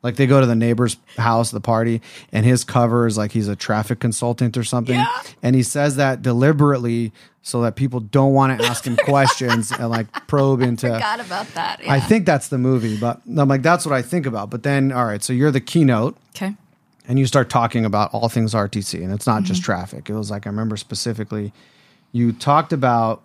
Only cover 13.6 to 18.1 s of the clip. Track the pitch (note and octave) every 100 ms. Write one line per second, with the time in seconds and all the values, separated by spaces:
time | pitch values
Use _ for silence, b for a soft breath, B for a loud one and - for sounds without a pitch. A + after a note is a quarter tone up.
13.6 | D#3 F3 E3 C3+ A#2 F3+ C#3 A2 G#2 A#2
14.6 | C#3+ C#3 C3+ B2 A#2 G#2 - B2+ D3 C3
15.6 | - E3+ C#3+ A2+ A#2 - _ - F#3+ G#3
16.6 | _ _ _ _ - C3 C3 C#3 A#2+ B2+
17.6 | A#2 A#2+ A2 G#2 G#2